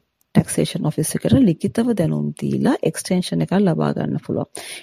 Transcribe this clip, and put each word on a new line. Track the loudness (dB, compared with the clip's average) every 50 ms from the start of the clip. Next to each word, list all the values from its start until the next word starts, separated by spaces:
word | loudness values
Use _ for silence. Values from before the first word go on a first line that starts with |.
| _ _ _ _ _ _ 2
ටැක්සේෂන් | 2 2 2 0 -2 -2 -2 -2 -4 -4 -2
ඔෆිස් | -2 -2 -4 -4 -4
එකට | -2 0 4 4 6
ලිඛිතව | 6 6 4 2 -2 -4 -2 -2 0 0
දැනුම් | 0 0 0 0 0 -2 -2 -4
දීලා | -6 -6 -4 -4 -2 0 2 2 2 2 0
එක්ස්ටෙන්ෂන් | -2 -2 -2 -4 -2 -2 -2 0 -2 -2 -2 0
එකක් | 0 2 2
ලබා | 2 2 2 2 0 0 0
ගන්න | -2 -4 -4 -4 -6 -4
පුළුවන්. | -4 -4 -4 -4 -6 -10 -16 -16 -14 -16 -16